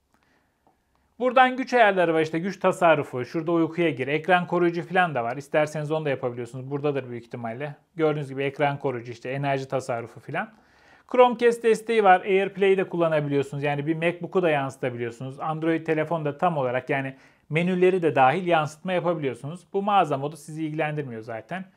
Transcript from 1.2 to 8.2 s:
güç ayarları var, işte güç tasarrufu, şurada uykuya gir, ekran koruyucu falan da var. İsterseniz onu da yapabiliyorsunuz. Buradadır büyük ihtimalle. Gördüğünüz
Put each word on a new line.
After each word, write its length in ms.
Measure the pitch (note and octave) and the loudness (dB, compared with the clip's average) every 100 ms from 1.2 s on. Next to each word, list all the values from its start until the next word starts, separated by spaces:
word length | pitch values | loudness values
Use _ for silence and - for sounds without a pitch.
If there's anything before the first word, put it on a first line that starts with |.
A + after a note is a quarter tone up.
| B3 A#3+ B3+ B3+ | 2 4 4 2
güç 180 | B3+ | 0
ayarları 400 | B3 G#3 F#3+ E3 | 6 6 6 4
var, 60 | D#3+ | 2
işte 180 | D#3 E3 | 0 -2
güç 200 | F#3+ F3+ | -4 0
tasarrufu, 640 | F#3+ F#3 E3+ D3 B2+ B2+ | 0 4 4 4 2 -6
şurada 280 | B2 E3 D#3+ | -6 -6 -2
uykuya 380 | E3+ D#3+ E3 E3+ | 0 0 0 -2
gir, 180 | C3 B2+ | -2 -4
ekran 380 | D3+ E3+ F3+ F3 | -4 2 0 2
koruyucu 360 | F3 F3 E3+ | 0 0 0
falan 320 | D#3 F#3 F3 | -2 0 0
da 100 | C3+ | -2
var. 120 | A#2 C#3 | -4 -6
İsterseniz 540 | - D#3 D3+ D#3 D3 | -2 0 0 -4 -4
onu 140 | D#3 | -2
da 60 | D3+ | -2
yapabiliyorsunuz. 600 | C3 B2+ A#2+ A#2 C3 C3 | -4 -4 -6 -10 -12 -8
Buradadır 400 | C#3+ D3 C#3 B2 | -4 -2 -4 -6
büyük 140 | A#2+ | -12
ihtimalle. 520 | A#2 B2+ A#2 A#2+ D3 D3 _ D#3+ | -12 -12 -10 -10 -12 -14 _ -2
Gördüğünüz 320 | D#3 D3+ | 0 0